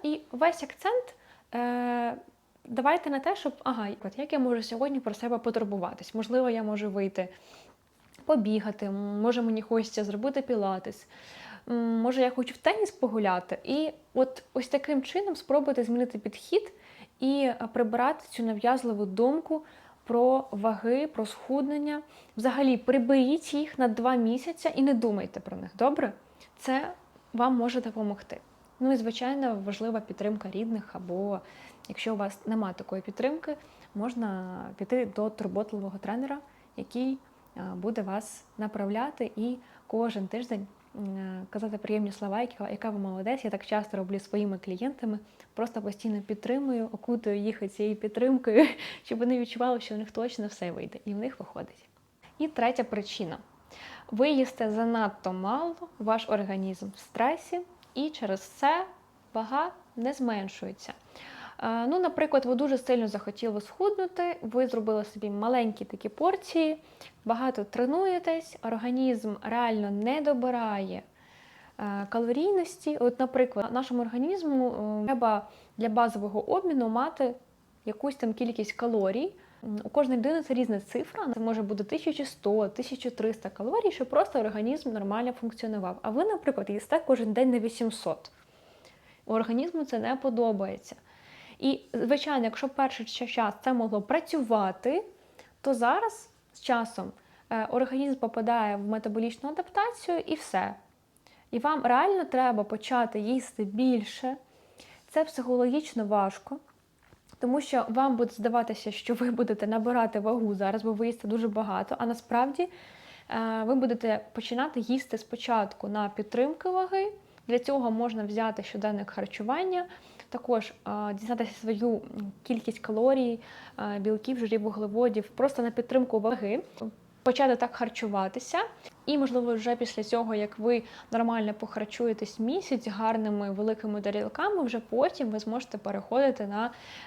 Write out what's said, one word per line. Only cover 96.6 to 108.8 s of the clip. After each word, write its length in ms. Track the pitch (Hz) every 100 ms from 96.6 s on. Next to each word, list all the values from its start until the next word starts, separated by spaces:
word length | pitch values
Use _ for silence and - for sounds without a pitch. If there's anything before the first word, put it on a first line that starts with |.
часом, 500 | - 240 226 - 190 - _ - _
е, 160 | 226 220
організм 500 | 247 262 262 285 262
попадає 600 | 226 226 220 233 220 202
в 120 | 202
метаболічну 600 | 220 220 214 226 233 277
адаптацію 720 | 311 359 415 440 480 - 339
і 160 | - 311
все. 400 | - 190 196 202 - _ _ _ _ - _
І 80 | 233
вам 240 | 294 311
реально 420 | 240 247 359 381 320
треба 380 | 262 254 220
почати 560 | 208 214 - 254 226 214
їсти 440 | 214 254 254 -
більше. 760 | 202 208 262 240 208 - 254 277 - - - - - - -
Це 160 | 311
психологічно 800 | 311 294 247 247 247 285 302 233 208
важко, 520 | 208 196 - - 285 - _ _ _ _ - _ -
тому 220 | 247 269
що 240 | 277 262 -
вам 260 | 226 269 240
буде 180 | 240
здаватися, 580 | 233 220 233 233 214